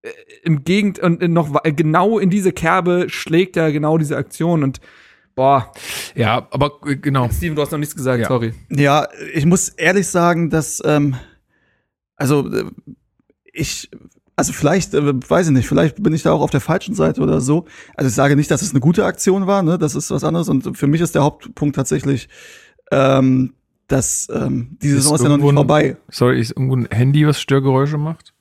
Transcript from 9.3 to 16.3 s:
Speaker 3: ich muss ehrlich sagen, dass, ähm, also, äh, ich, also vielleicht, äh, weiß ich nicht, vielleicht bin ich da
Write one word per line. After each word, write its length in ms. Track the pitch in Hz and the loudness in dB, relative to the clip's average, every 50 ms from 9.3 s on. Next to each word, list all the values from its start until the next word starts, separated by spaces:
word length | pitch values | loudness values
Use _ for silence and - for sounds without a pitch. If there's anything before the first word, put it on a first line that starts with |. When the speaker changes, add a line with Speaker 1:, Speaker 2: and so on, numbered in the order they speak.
Speaker 3:
ich 140 | - 165 143 | -4 0 2
muss 220 | 170 170 - - - | 4 2 2 0 -4
ehrlich 380 | _ - 165 165 185 202 190 - | _ -2 0 2 2 2 0 0
sagen, 420 | - 180 170 175 175 165 170 151 | 0 0 2 2 2 0 -2 0
dass, 320 | 156 160 151 - - - - | -2 -2 -2 -4 -8 -4 -2
ähm, 300 | 143 151 147 143 147 131 123 - - _ _ _ _ _ _ _ _ _ _ _ _ _ _ _ _ _ | 0 2 2 2 0 -2 -4 -8 -16 _ _ _ _ _ _ _ _ _ _ _ _ _ _ _ _ _
also, 340 | _ - 127 151 143 139 - | _ -2 0 0 0 0 -2
äh, 120 | - - - - - - _ - - _ _ _ _ _ _ _ _ _ _ - | -4 -4 -6 -6 -12 -20 _ -20 -20 _ _ _ _ _ _ _ _ _ _ -20
ich, 380 | _ 165 156 - - - - - - - - - _ _ _ _ _ | _ -8 -6 -6 -6 -10 -12 -16 -20 -20 -20 -20 _ _ _ _ _
also 180 | - 151 - - | -4 -4 -4 -2
vielleicht, 400 | - - 143 165 196 165 - - | 0 0 2 2 2 0 0 -2
äh, 80 | 147 147 143 139 127 123 - | 0 0 2 0 -2 -2 0
weiß 200 | 160 170 180 165 | 2 2 4 4
ich 40 | |
nicht, 160 | 139 131 117 - | 4 2 2 2
vielleicht 340 | - - 151 156 - - | 2 2 2 0 0 0
bin 120 | 208 156 160 | 0 0 0
ich 80 | 156 | 2
da 100 | - 165 | 2 0